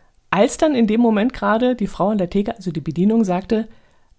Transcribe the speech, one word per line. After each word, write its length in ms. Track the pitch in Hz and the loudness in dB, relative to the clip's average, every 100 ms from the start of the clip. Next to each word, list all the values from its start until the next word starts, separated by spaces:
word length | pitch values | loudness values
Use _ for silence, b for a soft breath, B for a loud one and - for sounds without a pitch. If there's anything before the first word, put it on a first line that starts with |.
| b _ _ | b _ _
Als 260 | 185 254 - | 0 2 2
dann 180 | 320 | 0
in 140 | 254 214 | 2 2
dem 140 | 220 | 2
Moment 320 | 240 208 247 | 2 2 -2
gerade 420 | - 202 220 247 247 | -2 0 0 0 -2
die 120 | 196 | -4
Frau 200 | - 190 | -2 0
an 100 | 214 | 0
der 120 | 180 | -2
Theke, 260 | 202 202 - | -2 -2 -6
also 160 | 180 | -8
die 80 | 156 | -6
Bedienung, 460 | 151 147 208 226 196 | -6 0 2 2 2
sagte, 420 | 175 190 220 226 b b b b | -2 -2 -2 -4 b b b b